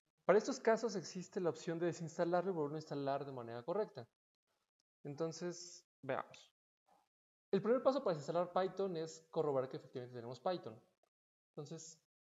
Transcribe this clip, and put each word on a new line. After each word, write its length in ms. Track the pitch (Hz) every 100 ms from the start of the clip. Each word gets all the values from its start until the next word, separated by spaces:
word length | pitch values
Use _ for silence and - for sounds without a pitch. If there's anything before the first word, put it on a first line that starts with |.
| _ _ -
Para 120 | 202
estos 220 | 254 -
casos 340 | 233 220 233
existe 460 | 196 147 185 170 202
la 80 | 170
opción 300 | 151 - 165
de 80 | 170
desinstalarlo 640 | 165 165 - 170 175 185
y 40 |
volverlo 220 | 170 143 156
a 40 |
instalar 440 | 151 143 139 139
de 80 | 143
manera 300 | 131 117 117
correcta. 440 | 120 190 196 - 117 _ _ _ _ _ _ _ _ _
Entonces, 840 | 143 143 165 156 175 170 - - _ _
veamos. 500 | 135 123 - - - _ _ _ _ _ _ _ _ _ _
El 120 | 196
primer 200 | 208 254
paso 220 | 269 262
para 100 | 202
desinstalar 380 | 156 135 170 175
Python 420 | 185 190 190 196 165
es 280 | 160 - -
corroborar 400 | 165 151 135 127
que 80 | 156
efectivamente 360 | - 131 123
tenemos 240 | 123 117 123
Python. 400 | 185 180 117 - - _ _ _ _ _ _
Entonces, 460 | - 143 160 - - _ _